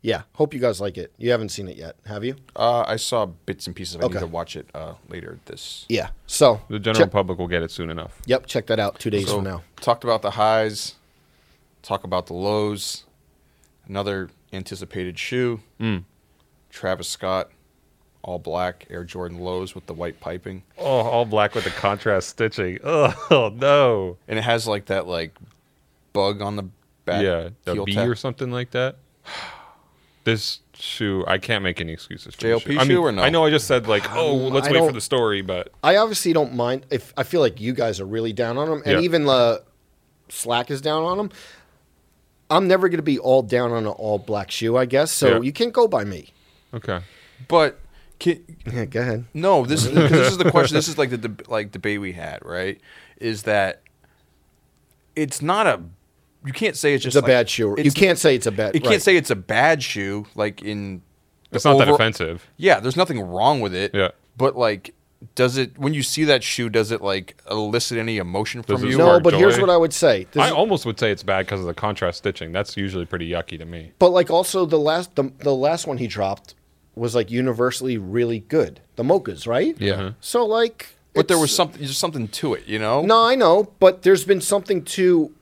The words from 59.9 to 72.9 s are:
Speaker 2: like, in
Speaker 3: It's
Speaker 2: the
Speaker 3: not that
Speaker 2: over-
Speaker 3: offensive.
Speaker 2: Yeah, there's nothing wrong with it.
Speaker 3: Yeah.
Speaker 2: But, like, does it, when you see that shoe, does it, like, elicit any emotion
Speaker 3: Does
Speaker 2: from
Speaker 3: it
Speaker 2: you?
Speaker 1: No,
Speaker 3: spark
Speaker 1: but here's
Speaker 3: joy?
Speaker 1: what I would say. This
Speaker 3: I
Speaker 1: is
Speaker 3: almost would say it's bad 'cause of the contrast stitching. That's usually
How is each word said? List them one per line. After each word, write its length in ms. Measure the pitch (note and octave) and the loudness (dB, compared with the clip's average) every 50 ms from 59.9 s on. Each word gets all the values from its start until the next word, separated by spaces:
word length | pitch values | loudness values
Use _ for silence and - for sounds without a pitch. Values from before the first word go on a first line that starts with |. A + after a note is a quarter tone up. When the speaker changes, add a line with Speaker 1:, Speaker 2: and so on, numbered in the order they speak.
| - G#2 G2 G2 G2+ G#2 G#2 - _ | -6 -6 -4 -4 -4 -6 -8 -10 _
Speaker 2:
like, 280 | - G#2 G#2+ G2+ - | -4 -4 -4 -4 -8
in 400 | - G#2 G#2+ G#2 G2+ G2 F#2+ F2 _ _ _ _ _ _ _ _ _ _ | -10 -8 -8 -6 -8 -8 -10 -12 _ _ _ _ _ _ _ _ _ _
Speaker 3:
It's 120 | - - - | -8 0 4
Speaker 2:
the 60 | D3+ | 6
Speaker 3:
not 60 | C#3 C3+ | 6 6
that 100 | B2+ G2+ | 6 6
Speaker 2:
over- 60 | D3 | 6
Speaker 3:
offensive. 520 | D3 A2+ A2 G#2+ - F2+ D#2+ E2+ F2+ - _ _ | 4 4 0 0 -2 -6 -6 -6 -10 -12 _ _
Speaker 2:
Yeah, 240 | - D#3 F#3+ D#3 G2 | 0 4 4 4 4
there's 160 | G#2 B2+ C3 | 2 -2 0
nothing 240 | E3 F#3 F3+ D3+ A#2 | 0 0 0 0 -6
wrong 400 | G2 F2+ F2 F#2 G#2+ C3+ D3+ C3+ | -6 -6 -2 2 2 4 4 2
with 140 | A2 G2+ F2+ | -2 -4 -2
it. 180 | F#2 G2 G2+ - | -2 -4 -2 0
Speaker 3:
Yeah. 160 | G2+ F#2+ F2 - _ _ _ _ | 0 0 0 -2 _ _ _ _
Speaker 2:
But, 200 | A#2+ C3 C#3 - | 0 0 0 2
like, 380 | A#2+ B2 A2 G#2 F#2+ _ - _ _ _ _ _ _ - A2 _ | 2 0 0 0 -2 _ -18 _ _ _ _ _ _ -20 -12 _
does 220 | - B2 B2+ B2 | 2 2 2 2
it, 220 | C3+ C3 B2 C3+ C#3 | 0 -4 -4 -4 -4
when 160 | C#3+ C#3+ D#3 | -4 -2 -2
you 80 | C#3+ | -2
see 220 | B2+ - - D3+ D#3 | -4 -4 0 0 4
that 200 | D3+ C#3+ B2 G#2 | 4 4 2 2
shoe, 240 | - - - A#2+ A#2 | -4 -4 -4 -4 0
does 240 | G#2 A2+ A2 G2+ | 2 2 2 2
it, 80 | A#2 G#2 | -2 -4
like, 360 | E2 G2 G2 F#2+ F2+ - - _ _ - | -2 -2 -2 -2 -4 -8 -20 _ _ -6
elicit 480 | G2+ G#2+ G#2+ G#2 A2 A#2+ A#2 - B2 A#2 | -4 -4 -2 0 -2 -2 -2 -2 -4 -4
any 200 | A2 A2+ A2+ G#2 | -4 -4 -4 -4
emotion 420 | F2+ F2 F2+ G2 A2 - - A#2+ A2+ | -4 -4 -4 -4 -4 -4 -6 -10 -4
Speaker 3:
Does 120 | - G2+ G2 | -2 -2 -2
Speaker 2:
from 60 | - B2+ | 0 0
Speaker 3:
it 40 | |
Speaker 2:
you? 60 | C3 C3+ | 4 6
Speaker 1:
No, 80 | E3 | 8
Speaker 3:
spark 160 | F3 F3 F3 | 8 8 8
Speaker 1:
but 120 | D#3+ F3 D3+ | 8 6 6
here's 220 | - F#3 G#3 A#3+ | 8 6 6 6
Speaker 3:
joy? 60 | A#3+ | 6
Speaker 1:
what 80 | G3 F#3 | 4 4
I 60 | F3 | 4
would 180 | E3+ E3 D#3 - | 4 4 2 0
say. 320 | - E3+ D3+ A#2 F#2+ F#2 - | 2 4 4 4 4 0 -4
This 100 | - D3 | 0 2
Speaker 3:
I 40 | D#3+ | 2
Speaker 1:
is 60 | B3 | 2
Speaker 3:
almost 320 | G3 D3 F#3+ A3+ G3 D#3+ - | 4 2 2 2 0 -2 -2
would 140 | A#2+ G#2+ - | -4 -4 0
say 100 | A#2 A2 | 0 0
it's 120 | G2+ F#2 | 0 -2
bad 260 | - G2+ G2 F#2+ F#2+ - | -2 -2 0 0 0 -2
'cause 120 | G#2 F#2+ | -4 -4
of 60 | F#2 | -4
the 80 | E2+ E2+ | -6 -6
contrast 440 | - - G#2+ G#2 - F#2+ F2 F2 - | -4 -4 -4 -2 -2 -2 -4 -4 -2
stitching. 340 | - G2+ F#2 - E2 D#2+ | -6 -6 -6 -6 -10 -6
That's 240 | E2 F#2+ G2+ - - | -4 -4 -4 -4 -6
usually 300 | G#2 G2 G2 | -6 -6 -4